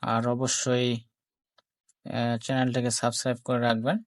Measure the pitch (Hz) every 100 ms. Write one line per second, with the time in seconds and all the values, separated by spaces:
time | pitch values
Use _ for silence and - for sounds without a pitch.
0 | - 113 120 123 131 - - 123 123 117
1 | - _ _ _ _ _ _ _ _ _
2 | - 117 120 117 - 131 127 123 120 113
3 | 120 117 131 123 - 123 120 113 120 202